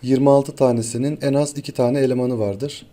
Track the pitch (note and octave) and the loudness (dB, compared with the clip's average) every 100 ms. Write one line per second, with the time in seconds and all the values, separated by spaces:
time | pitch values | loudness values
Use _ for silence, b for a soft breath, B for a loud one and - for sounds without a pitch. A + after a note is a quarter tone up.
0 | B2 C3 C#3 C#3 C#3 - C3 A#2 A2+ A#2+ | 2 4 6 4 2 0 2 2 -2 -4
1 | C3+ D3+ C#3 C#3 D3 D3 C#3 C3+ A#2+ C#3 | -4 -2 -2 0 -2 -6 -10 -2 0 2
2 | C3 B2 B2+ B2 G#2 G2 C#3 - - | 0 0 -2 -2 -4 -4 -8 -10 -20